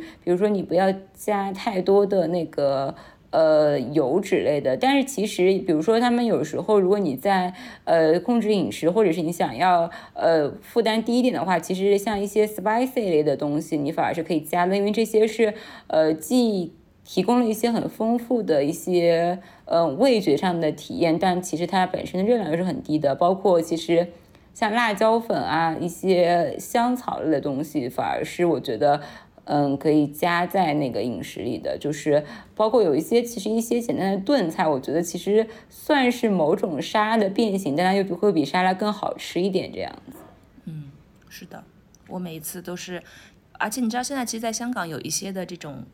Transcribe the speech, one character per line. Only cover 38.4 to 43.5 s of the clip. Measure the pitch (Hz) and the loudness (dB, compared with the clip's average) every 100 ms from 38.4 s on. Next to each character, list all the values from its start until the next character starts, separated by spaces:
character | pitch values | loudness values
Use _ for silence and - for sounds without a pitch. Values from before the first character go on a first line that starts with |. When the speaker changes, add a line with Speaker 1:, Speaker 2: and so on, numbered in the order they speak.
| 139 | 0
Speaker 1:
沙 | 180 | 0
拉 | 185 190 | 0 0
更 | 208 | -2
好 | 208 - - | -4 -6 -6
吃 | - - | -6 -4
一 | 190 | -2
点 | 185 120 | -2 -4
这 | - | -8
样 | 90 - - | -10 -12 -18
子。 | - - - _ - - | -20 -20 -20 _ -20 -14
Speaker 2:
嗯， | 156 139 143 _ _ _ | -14 -14 -20 _ _ _
是 | - 180 | -20 -20
的， | - - _ _ _ - | -20 -20 _ _ _ -14
我 | 185 | -12
每 | 180 160 | -10 -12
一 | |
次 | 156 180 | -12 -14
都 | 170 175 | -12 -12
是， | - 180 - - - _ _ | -10 -12 -14 -20 -20 _ _